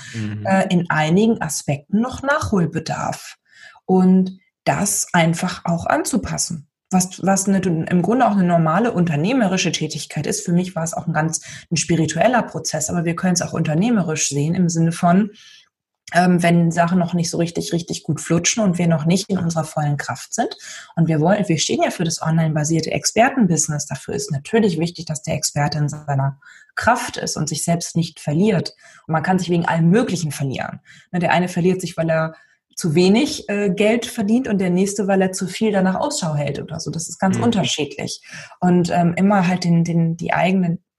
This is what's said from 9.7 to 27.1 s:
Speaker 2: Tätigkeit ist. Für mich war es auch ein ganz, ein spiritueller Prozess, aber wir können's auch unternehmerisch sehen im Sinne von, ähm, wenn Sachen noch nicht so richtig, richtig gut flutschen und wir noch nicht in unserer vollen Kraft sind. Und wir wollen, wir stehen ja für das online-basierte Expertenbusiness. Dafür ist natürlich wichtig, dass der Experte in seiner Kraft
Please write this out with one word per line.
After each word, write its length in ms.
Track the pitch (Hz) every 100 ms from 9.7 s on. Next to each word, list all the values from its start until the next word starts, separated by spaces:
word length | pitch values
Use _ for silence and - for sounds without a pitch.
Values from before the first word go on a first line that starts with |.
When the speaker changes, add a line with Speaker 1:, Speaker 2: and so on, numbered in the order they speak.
Speaker 2:
Tätigkeit 540 | 147 156 156 - - -
ist. 180 | -
Für 80 | -
mich 220 | 175 180 175
war 80 |
es 100 | 165
auch 120 | - 170
ein 60 |
ganz, 280 | 151 160 160 - - -
ein 60 | 151
spiritueller 640 | - 165 156 170 208 247
Prozess, 460 | - 160 - 156 -
aber 160 | 175
wir 120 | 170 165
können's 260 | 185 170
auch 100 | -
unternehmerisch 760 | - 156 151 220 226 170 156 -
sehen 260 | 143 147
im 140 | 175 175
Sinne 240 | 165 165
von, 380 | 165 175 180 208 - - - _ _ _ _ -
ähm, 300 | 170 180 175
wenn 280 | 170 170 170
Sachen 280 | 165 170 185
noch 160 | 170
nicht 160 | 180 170
so 80 | 165
richtig, 340 | 170 - 165
richtig 320 | 175 170 175
gut 160 | - 147
flutschen 420 | - 165 170 233
und 160 | 208 175
wir 80 | 170
noch 200 | 160 156
nicht 220 | 190 -
in 100 | 185
unserer 260 | 165 165
vollen 320 | 151 - 147 147
Kraft 380 | - 123 -
sind. 220 | - 262 - - - - -
Und 120 | 160
wir 120 | 156
wollen, 280 | 160 208 196
wir 100 | 160
stehen 240 | - 285
ja 80 | 330
für 140 | -
das 180 | 165 165
online-basierte 720 | 160 165 160 156 151 165 156
Expertenbusiness. 920 | - - - 254 269 196 156 - 147 -
Dafür 280 | 143 -
ist 160 | - -
natürlich 480 | 139 - 226 214 160
wichtig, 280 | 170 175 170
dass 160 | 151
der 120 | -
Experte 440 | 139 - 151 147 151
in 100 | 147
seiner 500 | 147 - 139 139 139 - - _ -
Kraft 400 | - 247 -